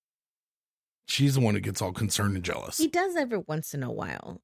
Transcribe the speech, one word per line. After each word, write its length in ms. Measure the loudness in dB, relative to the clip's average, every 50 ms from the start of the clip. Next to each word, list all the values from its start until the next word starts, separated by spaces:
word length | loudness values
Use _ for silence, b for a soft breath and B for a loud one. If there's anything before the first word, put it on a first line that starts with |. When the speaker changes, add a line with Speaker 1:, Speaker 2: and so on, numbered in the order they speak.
| _ _ _ _ _ _ _ _ _ _ _ _ _ _ _ _ _ _ _ _ _ -4
Speaker 1:
she's 280 | 2 4 4 6 6
the 60 | 6
one 120 | 4 4 4
who 60 | 2
gets 200 | 0 -2 -2 -2
all 120 | -2 -4 -2
concerned 420 | -2 -2 0 2 2 2 2 0
and 80 | 0 -2
jealous. 320 | -4 -4 -4 -6 -6 -2 0
Speaker 2:
He 100 | 0 2
does 280 | 2 0 0 0 0
every 220 | 0 -2 0 -2 -4
once 340 | -2 -2 -4 -4 -4 -4 -6
in 100 | -4 -4
a 80 | -4
while. 500 | -4 -6 -6 -6 -6 -8 -10 -12 -14 -14